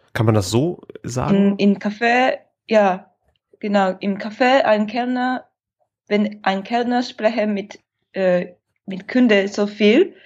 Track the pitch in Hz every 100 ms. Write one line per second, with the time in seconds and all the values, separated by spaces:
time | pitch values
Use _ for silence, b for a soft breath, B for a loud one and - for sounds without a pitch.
0 | _ - 110 107 92 113 160 - - -
1 | - 123 - 196 202 202 202 196 208 -
2 | 233 247 254 - _ _ - 226 196 185
3 | - _ _ _ _ _ 214 202 190 185
4 | 202 196 220 208 254 269 - 214 214 247
5 | 247 254 254 254 - _ _ _ _ _
6 | - 208 208 - 190 196 190 240 240 247
7 | 240 - 214 233 214 202 208 - _ _
8 | _ 190 185 180 180 - _ _ - 185
9 | - 254 247 202 196 208 208 - 208 254
10 | 381 b